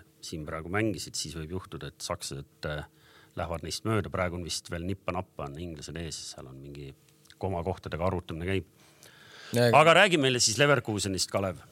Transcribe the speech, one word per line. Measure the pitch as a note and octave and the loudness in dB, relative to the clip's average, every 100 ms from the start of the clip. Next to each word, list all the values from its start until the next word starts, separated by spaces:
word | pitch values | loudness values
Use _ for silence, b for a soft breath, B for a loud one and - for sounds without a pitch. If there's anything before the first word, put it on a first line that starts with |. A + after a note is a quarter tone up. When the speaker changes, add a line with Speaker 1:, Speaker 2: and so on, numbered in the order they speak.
| - _ | -18 _
Speaker 1:
siin | - E2 | -12 -10
praegu | D2+ D#2+ E2 | -8 -8 -4
mängisid, | G2+ A2 F#2+ - - | -2 0 -2 -8 -8
siis | D2+ | -8
võib | E2 D#2 F#2 | -8 -8 -8
juhtuda, | - D#2+ C#2+ | -8 -10 -12
et | - | -10
sakslased, | - F2 - C#2 C#2 _ D#2+ | -8 -6 -6 -10 -10 _ -6
äh, | D2 - b b b b - | -6 -8 b b b b -8
lähevad | E2 E2 | -6 -6
neist | E2 - A2 | -6 -6 0
mööda. | A2 D#2+ | 0 0
Praegu | F2+ F2+ F2 | -2 -2 -2
on | |
vist | E2 - - | -6 -8 -6
veel | E2+ | -6
nippa-nappa | F2 G2 - F2+ G2 - D2 | -4 -4 -4 -4 -6 -10 -10
on | C#2+ | -8
inglased | F2 D#2 D2+ D#2 | -10 -10 -10 -8
ees, | E2 - - | -8 -10 -12
seal | - C2+ | -14 -16
on | C2 | -16
mingi | C#2+ C#2+ C#2 C#2 _ _ - - | -14 -14 -14 -16 _ _ -20 -8
komakohtadega | F#2+ F2 E2+ F2+ - D#2 | -4 -4 -4 -6 -8 -4
arvutamine | F2+ F2+ - D#2+ F2 | -2 -2 -6 -6 -2
käib. | F#2+ - _ B B B B B B B A#2+ | -2 -4 _ B B B B B B B 2
Speaker 2:
Ja | B2 | 6
Speaker 1:
Aga | C3 D#3+ E3 | 8 10 10
räägi | G3+ E3 | 8 6
meile | C3+ A#2+ | 4 4
siis | - A2 | 2 4
Leverkusenist, | C#3+ C#3 - G#2 G2 F#2 - | 6 6 2 -2 -2 -2 -2
Kalev. | G#2 G2 E2+ - | 0 0 -4 -8